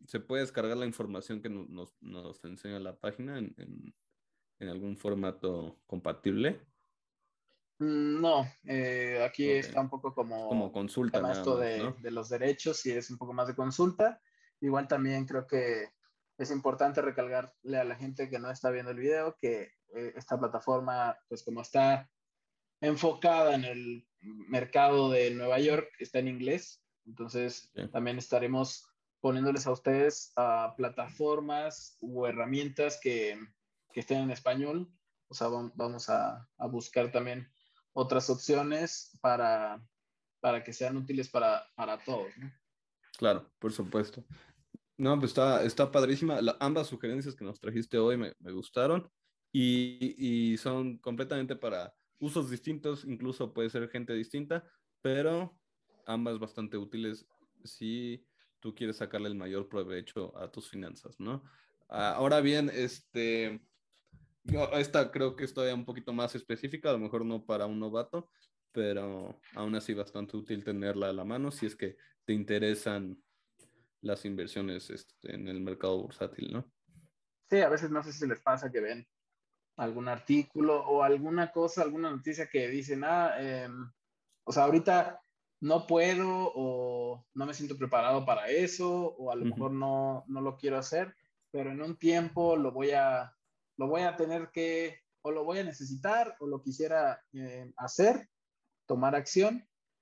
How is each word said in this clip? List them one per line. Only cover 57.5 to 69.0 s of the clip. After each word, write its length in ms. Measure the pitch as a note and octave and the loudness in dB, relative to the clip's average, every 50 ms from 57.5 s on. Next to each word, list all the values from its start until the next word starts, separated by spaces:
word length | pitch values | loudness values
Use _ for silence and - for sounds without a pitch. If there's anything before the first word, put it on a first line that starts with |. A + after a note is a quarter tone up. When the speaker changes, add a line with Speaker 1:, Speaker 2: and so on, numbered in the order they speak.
| _ _ - | _ _ -20
Speaker 1:
si 640 | - - - A2+ A2 A#2 A#2+ A#2+ A#2+ A#2+ A#2+ - _ _ _ _ _ _ _ | -20 -14 -8 -6 -6 -6 -4 -6 -8 -8 -10 -14 _ _ _ _ _ _ _
tú 140 | - A2 G#2+ | -14 -14 -10
quieres 220 | - B2 A2 A2 - | -6 -6 -6 -4 -6
sacarle 320 | A2 F#2+ - G#2 G#2 G#2 | -8 -6 -6 -6 -6 -6
el 60 | G2+ | -6
mayor 340 | G2+ F#2 F#2 F#2+ G2 G2 - | -8 -8 -6 -6 -6 -6 -6
provecho 680 | - G2+ F#2 F#2 F#2 F2+ F2+ - - G2+ F#2 F2+ - F#2 | -6 -6 -6 -4 -6 -8 -8 -8 -10 -10 -10 -8 -10 -12
a 140 | F#2 F2+ | -12 -12
tus 180 | - - - - | -12 -14 -16 -14
finanzas, 480 | - G2 F#2 E2+ E2 - - - - - | -12 -12 -12 -12 -14 -16 -20 -20 -16 -10
¿no? 240 | G2 A2 C3 C#3 C#3 - - _ _ _ _ _ _ - | -8 -8 -8 -8 -10 -14 -20 _ _ _ _ _ _ -10
Ah, 260 | - G#2 G#2 G#2 - | -6 -2 -2 0 0
ahora 260 | B2 C3+ C#3 D3+ D3+ | 2 4 6 6 6
bien, 280 | C#3+ C#3+ D3 D3+ D3 C#3 - | 6 6 4 4 2 0 0
este, 880 | B2 B2+ B2 - - - _ - A#2+ A#2 A2+ A2+ A2+ A2+ A2 G#2+ A2 - _ _ _ _ _ _ _ _ _ - - - _ _ _ _ | -2 -2 -2 -4 -8 -14 _ -4 -2 0 0 2 0 0 -2 -4 -8 -12 _ _ _ _ _ _ _ _ _ -20 -20 -20 _ _ _ _
yo, 260 | - D3+ D3 C#3+ - D3 | 0 2 2 2 2 2
esta 380 | D3 C#3+ C#3+ - D3+ C3 A#2 | 2 0 4 4 4 4 4
creo 240 | - C#3 C3+ C3 C3 | 2 0 0 0 0
que 100 | C3 C3+ | -2 -6
es 80 | B2+ - | -6 -2
todavía 220 | C3+ B2+ B2+ B2 | -2 0 0 0
un 100 | A#2+ A#2+ | -2 -4
poquito 280 | B2+ B2 B2 A2+ B2 A#2+ | -6 -10 -10 -8 -6 -2
más 220 | A#2+ A#2+ A#2+ - | -2 -2 -2 -2
específica, 540 | A#2 - - A#2 - - C3+ D3 D3+ - D3+ | -6 -6 -6 -6 -6 -6 -6 -8 -2 0 0
a 40 | C3 | 0
lo 60 | A2+ | 0
mejor 260 | A2 G#2+ B2 A2+ A#2 | 0 -2 -2 -2 -2
no 200 | A#2 A2+ A2 A2 | -2 -4 -4 -4
para 200 | - A2 G#2 G#2 | -2 -2 -2 -2
un 140 | G#2+ G#2+ G#2+ | -2 -2 -4
novato, 500 | A2 G#2+ G#2+ A2+ A#2+ - - E3+ E3+ - _ _ _ _ _ _ _ _ | -4 -2 -2 -4 -4 -4 -6 -8 -8 -10 _ _ _ _ _ _ _ _
pero 680 | _ A#2 G#2+ G#2 G2+ G2 | _ -2 0 0 0 -2